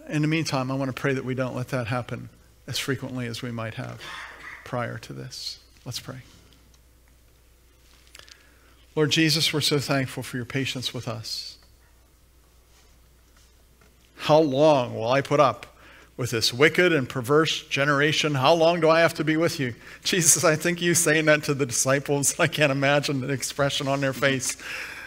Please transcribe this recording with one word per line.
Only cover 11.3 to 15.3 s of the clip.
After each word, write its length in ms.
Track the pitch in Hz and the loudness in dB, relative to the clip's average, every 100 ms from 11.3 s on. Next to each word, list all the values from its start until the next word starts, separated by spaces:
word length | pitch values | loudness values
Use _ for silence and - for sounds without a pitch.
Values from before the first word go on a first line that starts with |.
| - - - _ _ _ _ _ _ _ _ _ _ _ _ _ _ _ _ _ _ _ _ _ _ _ _ _ - | -10 -12 -18 _ _ _ _ _ _ _ _ _ _ _ _ _ _ _ _ _ _ _ _ _ _ _ _ _ -6
"How 220 | - 156 | 4 4
long 560 | 160 131 156 143 117 | 4 4 6 4 2
will 160 | 110 113 | -2 0
I 100 | 131 | 0
put 200 | 135 | 2